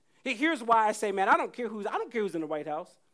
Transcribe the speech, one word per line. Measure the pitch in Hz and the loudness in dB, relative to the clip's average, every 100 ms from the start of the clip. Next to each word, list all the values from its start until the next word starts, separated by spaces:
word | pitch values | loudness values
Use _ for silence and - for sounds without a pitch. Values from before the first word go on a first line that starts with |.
| _ _ | _ _
He-, | 262 226 | -6 0
here's | 320 277 | 0 0
why | 233 226 214 | 4 4 4
I | |
say, | 214 208 | 2 0
man, | 190 202 | 2 4
I | 330 | 4
don't | 254 | 2
care | - 226 | -6 -6
who's, | 214 202 | -6 -4
I | |
don't | 392 381 | -4 -4
care | 233 | -2
who's | 202 165 | -2 -2
in | |
the | 151 | -4
White | 156 151 | -4 -4
House. | 156 180 _ _ | -6 -8 _ _